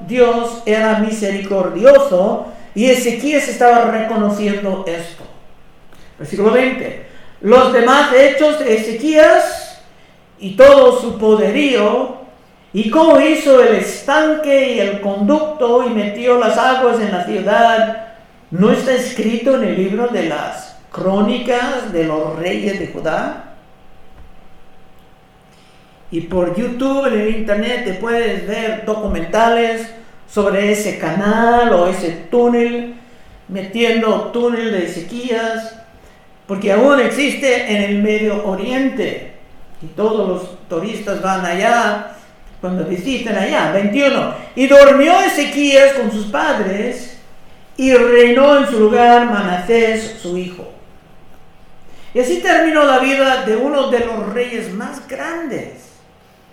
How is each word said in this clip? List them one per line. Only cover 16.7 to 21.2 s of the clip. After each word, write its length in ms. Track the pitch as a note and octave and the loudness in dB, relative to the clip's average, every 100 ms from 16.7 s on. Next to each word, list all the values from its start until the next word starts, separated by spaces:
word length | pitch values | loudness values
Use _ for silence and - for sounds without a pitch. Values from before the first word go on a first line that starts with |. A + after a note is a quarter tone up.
| C4 B3 A3 | 0 0 0
en 120 | G3+ | -2
la 120 | F3+ | -4
ciudad, 840 | F#3+ G#3 F#3 A3+ A#3 A3+ A3 - - - - _ - | -6 -4 0 2 2 2 -2 -4 -14 -20 -20 _ -8
¿no 220 | E3+ A3 | 0 2
está 200 | B3+ C4 | 2 0
escrito 640 | B3+ - - A3 A#3 C4+ | -2 -4 -4 -4 -2 0
en 140 | B3+ G3+ | 0 0
el 80 | E3+ | -2
libro 320 | F#3+ G#3+ A#3+ | -2 -2 -4
de 160 | G3+ | -4
las 540 | D#3+ D3 - - - - - | -4 -6 -8 -12 -16 -20 -16
crónicas 1040 | - F#3 G3 | -6 -2 0